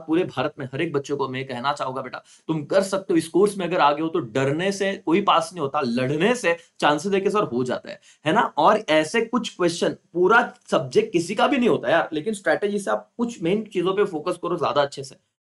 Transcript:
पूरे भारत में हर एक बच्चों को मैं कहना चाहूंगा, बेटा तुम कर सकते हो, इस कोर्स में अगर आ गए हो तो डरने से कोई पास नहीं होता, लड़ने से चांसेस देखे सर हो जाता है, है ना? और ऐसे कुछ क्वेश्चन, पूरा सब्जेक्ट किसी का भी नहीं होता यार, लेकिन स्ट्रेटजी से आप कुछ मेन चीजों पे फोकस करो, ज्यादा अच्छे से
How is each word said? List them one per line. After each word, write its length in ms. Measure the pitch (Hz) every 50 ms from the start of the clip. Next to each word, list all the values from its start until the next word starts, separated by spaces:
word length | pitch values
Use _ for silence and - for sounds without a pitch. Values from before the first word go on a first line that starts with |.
| -
पूरे 180 | 156 160 175 185
भारत 280 | - - 135 127 120 - -
में 60 | 135
हर 160 | 131 - 135 175
एक 100 | 170 143
बच्चों 240 | 139 135 - 143
को 120 | 135 139 127
मैं 160 | 127 127 135
कहना 260 | 135 127 120 123 139 147
चाहूंगा, 300 | 147 139 131 127 135 123
बेटा 200 | 123 110 - _ _ - _ _ -
तुम 160 | 160 156 143
कर 180 | - - 196 196
सकते 300 | 196 202 190 190 - 185
हो, 60 | 165
इस 100 | 160 -
कोर्स 280 | - 170 202 196 196 196
में 80 | 175
अगर 140 | 165 180 170
आ 100 | 147 143 147
गए 100 | 151 160
हो 60 | 160
तो 100 | 160 180 143 110
डरने 400 | 104 135 135 139 147 160 185 196 196
से 220 | 196 196 196 196 196 -
कोई 140 | 160 160 202 190
पास 280 | 185 156 165 165 - 180
नहीं 80 | 175
होता, 200 | 143 139 - 147 143
लड़ने 520 | 120 117 127 127 131 147 156 180 226 247
से 220 | 240 - 170 170 170 - _ _ -
चांसेस 320 | - 147 147 151 156 202 196
देखे 180 | 196 190 202
सर 140 | 180 214 175
हो 200 | 139 120 123 127
जाता 260 | 120 110 - - -
है, 100 | - - _ _ - _ -
है 80 | 151 175
ना? 200 | 226 - - - -
और 240 | 156 190 220 214 - -
ऐसे 340 | 156 156 156 156 - 233 226
कुछ 280 | - - 240 240 - -
क्वेश्चन, 400 | - 180 170 170 - 202 160 143 - _ _ -
पूरा 300 | 170 180 196 226 240 233 - - _ _ -
सब्जेक्ट 420 | 202 156 135 131 - 202 - - -
किसी 220 | 165 170 - 214
का 120 | 214 247
भी 120 | 247 294 254
नहीं 100 | 240 202
होता 220 | 143 - - 120
यार, 180 | 156 165 - - 156
लेकिन 220 | 175 - 220 214
स्ट्रेटजी 440 | - - 165 156 - 208 208 208 202
से 120 | 196 220
आप 180 | 208 - - _ _ -
कुछ 220 | 240 240 - - 165
मेन 220 | 165 202 220 214
चीजों 280 | - - 180 170 185 196
पे 100 | 202 202
फोकस 320 | - 170 151 147 180 180 - -
करो, 160 | 170 180 165
ज्यादा 240 | 139 113 - 147 139
अच्छे 220 | - - 147 135
से 120 | - - _ _ _ _ _ _